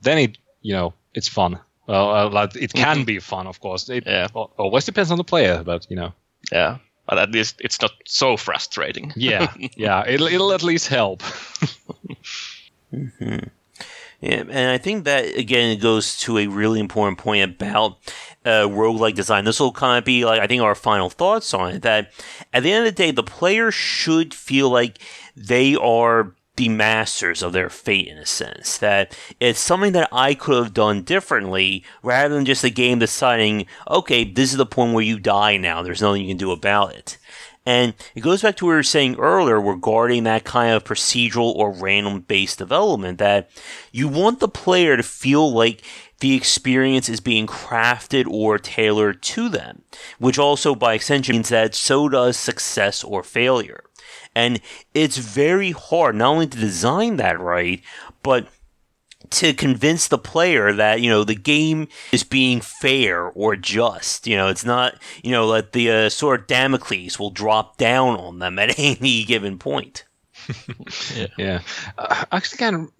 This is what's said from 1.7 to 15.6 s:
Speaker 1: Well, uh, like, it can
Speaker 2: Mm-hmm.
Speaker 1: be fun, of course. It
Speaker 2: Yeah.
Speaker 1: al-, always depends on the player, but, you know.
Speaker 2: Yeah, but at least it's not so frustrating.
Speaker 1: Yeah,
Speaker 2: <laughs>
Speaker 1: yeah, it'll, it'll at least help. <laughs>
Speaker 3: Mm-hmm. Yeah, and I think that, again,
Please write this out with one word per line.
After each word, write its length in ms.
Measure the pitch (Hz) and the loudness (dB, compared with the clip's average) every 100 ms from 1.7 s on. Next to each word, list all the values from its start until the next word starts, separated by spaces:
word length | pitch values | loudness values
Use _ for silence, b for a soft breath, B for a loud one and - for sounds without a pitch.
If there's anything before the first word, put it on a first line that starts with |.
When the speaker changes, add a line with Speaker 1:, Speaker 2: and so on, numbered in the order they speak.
| _ - | _ -2
Speaker 1:
Well, 200 | 98 104 | 0 2
uh, 160 | 104 104 | 2 2
like, 260 | 104 104 123 | 0 -2 -4
it 160 | 123 | -4
can 240 | 127 139 151 | 0 0 0
Speaker 2:
Mm-hmm. 160 | 117 | -2
Speaker 1:
be 60 | 101 | -6
fun, 280 | - 95 92 | -6 -10 -10
of 120 | 92 | -10
course. 260 | 98 92 - | -8 -8 -6
It 140 | 123 - | -6 -2
Speaker 2:
Yeah. 220 | 101 95 110 | -2 -2 -6
Speaker 1:
al-, 160 | 107 - | -8 -4
always 260 | 98 120 - | 0 0 0
depends 260 | 214 175 | -2 0
on 60 | 175 | -2
the 60 | 180 | 0
player, 300 | 170 101 85 | 2 2 2
but, 240 | 85 85 - | -2 -6 -6
you 60 | 90 | -10
know. 160 | 85 - _ _ - | -10 -12 _ _ -4
Speaker 2:
Yeah, 260 | - 143 131 _ _ - | 0 0 -2 _ _ -4
but 100 | 95 | 0
at 140 | 101 | 0
least 240 | 113 107 - | 0 -4 -6
it's 220 | 120 - | -8 -4
not 100 | 113 - - | -4 -4 -6
so 320 | - 131 107 | 0 0 0
frustrating. 720 | - 73 - - 71 - - - | -2 -4 -4 -6 -6 -6 -10 -4
Speaker 1:
Yeah, 360 | 123 104 87 - | -2 0 -2 -4
Speaker 2:
<laughs> 120 | 127 - | -12 -4
Speaker 1:
yeah, 280 | 107 95 104 | 0 0 0
it'll, 200 | 135 160 | 0 0
it'll 260 | 180 196 | 0 0
at 100 | 190 | 0
least 240 | 170 165 - | 0 -2 0
help. 340 | 131 104 92 - | 0 0 -4 -12
<laughs> 60 | B B B - - - - - - - B B B B _ _ | B B B -6 -6 -18 -18 -18 -18 -14 B B B B _ _
Speaker 3:
Mm-hmm. 540 | 131 135 - - - - - _ - B B B B | -10 -10 -8 -8 -8 -10 -16 _ -20 B B B B
Yeah, 220 | - 113 - | -2 -2 -2
and 220 | 131 127 | -2 0
I 60 | 127 | 0
think 260 | 190 214 143 | -2 -4 0
that, 300 | 139 120 - | 0 0 -4
again, 360 | 110 123 | 0 2